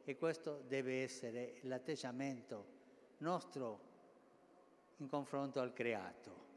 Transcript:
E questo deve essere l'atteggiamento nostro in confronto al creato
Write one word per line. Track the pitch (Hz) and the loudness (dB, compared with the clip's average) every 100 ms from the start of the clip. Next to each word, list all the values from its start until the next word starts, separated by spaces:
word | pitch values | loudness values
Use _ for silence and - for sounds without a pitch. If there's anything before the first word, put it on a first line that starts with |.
E | - 135 | -4 2
questo | 165 160 160 147 131 | 2 2 -2 -4 0
deve | 135 127 131 | 2 4 4
essere | 131 - 120 120 123 120 | 2 0 -2 -2 -4 -4
l'atteggiamento | 131 127 131 147 127 123 139 127 - 110 95 - - - - - | -2 -2 0 0 0 0 0 -2 -4 -6 -6 -16 -20 -20 -20 -2
nostro | 156 175 - 139 120 104 - - - - - - - - - - - - | 2 2 0 -2 -2 -2 -10 -20 -20 -20 -20 -20 -20 -20 -20 -20 -20 -8
in | 139 | 0
confronto | 147 135 139 139 131 | 0 2 0 2 2
al | 123 | 0
creato | 123 117 107 92 - - 87 - | 2 2 2 -2 -8 -14 -14 -16